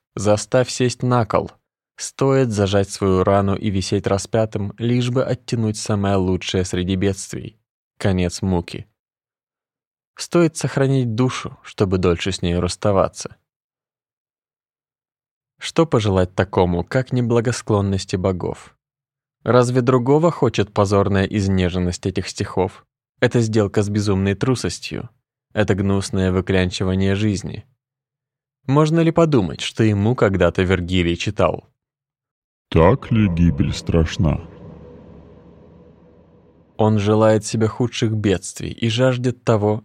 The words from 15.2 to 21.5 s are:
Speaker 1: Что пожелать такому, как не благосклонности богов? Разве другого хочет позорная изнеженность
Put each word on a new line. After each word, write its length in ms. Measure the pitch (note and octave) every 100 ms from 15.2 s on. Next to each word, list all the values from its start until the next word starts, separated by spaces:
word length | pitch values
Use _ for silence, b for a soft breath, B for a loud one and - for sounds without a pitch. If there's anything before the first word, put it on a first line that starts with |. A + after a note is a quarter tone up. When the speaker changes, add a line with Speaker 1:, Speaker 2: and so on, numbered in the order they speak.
| _ _ _ _
Speaker 1:
Что 260 | - - D#3+
пожелать 480 | B2+ G#2 F#2+ F#2
такому, 480 | - F#2+ F#2+ F2+ F2
как 300 | F2 C3 B2+
не 100 | B2
благосклонности 920 | A#2+ A#2+ A#2 A2+ - G#2+ G2 F#2+ - F#2+
богов? 600 | F#2+ F#2 - - - _ _ _ _ _ _ _
Разве 360 | - A#2+ B2 B2+
другого 520 | B2 B2+ A#2+ D3+ E3+
хочет 400 | - B2 - G2
позорная 540 | - G2 G2+ F#2+ G2 G2
изнеженность 800 | G#2 G2